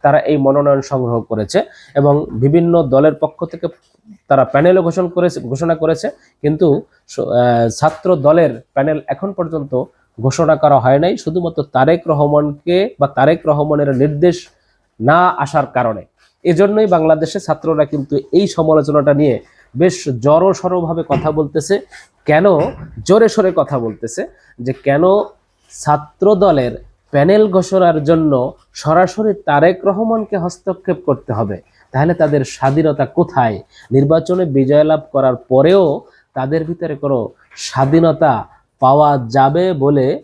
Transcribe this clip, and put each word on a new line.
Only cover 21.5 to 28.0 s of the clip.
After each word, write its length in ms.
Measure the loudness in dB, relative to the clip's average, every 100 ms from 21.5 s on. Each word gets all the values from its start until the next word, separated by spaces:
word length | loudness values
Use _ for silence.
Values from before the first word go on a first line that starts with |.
| -4 -2 -4 -4 -20 -20 _ 0
কেন 200 | 2 4 2 0 -4 -16 -14
জোরে 240 | 0 4 4
সোরে 220 | 2 0 0
কথা 200 | -2 -2
বলতেছে? 440 | -6 -8 -10 -10 -12 _ _ _
যে 140 | -8 -6
কেন 200 | -2 2 2 2 -2 _ _ _ _
ছাত্র 540 | -10 -2 -2 -2 _ 0 4
দলের 360 | 2 2 -2 -6 -18 _ _
প্যানেল 320 | 0 2 4 2
ঘোষণার 500 | 0 0 0 2 0